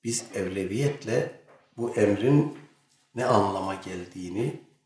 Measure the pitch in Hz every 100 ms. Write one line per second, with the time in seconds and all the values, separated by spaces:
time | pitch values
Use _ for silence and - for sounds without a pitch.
0 | 117 113 - 107 92 95 92 107 143 -
1 | 107 110 - - _ - _ - 117 -
2 | 104 101 120 147 - - - _ _ _
3 | _ 117 123 110 98 95 98 95 92 92
4 | 90 95 90 95 135 180 - _